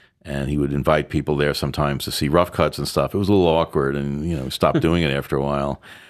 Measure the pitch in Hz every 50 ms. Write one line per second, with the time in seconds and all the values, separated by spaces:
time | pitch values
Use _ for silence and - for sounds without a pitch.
0 | _ _ _ _ _ 73 71 69 69 69 73 73 71 71 71 69 69 78 78 76
1 | 71 - - 76 69 73 73 71 73 73 71 - 76 69 - - 73 71 69 69
2 | - - - - 76 69 78 87 87 - - - 78 73 - - 71 - - 78
3 | 69 69 - 101 101 95 104 95 90 82 80 82 82 - - 78 67 69 71 71
4 | 69 71 69 73 76 85 82 67 65 - - - 92 76 - - - 82 85 87
5 | 82 71 67 69 67 - 73 69 69 71 71 71 69 71 67 - - - - -
6 | -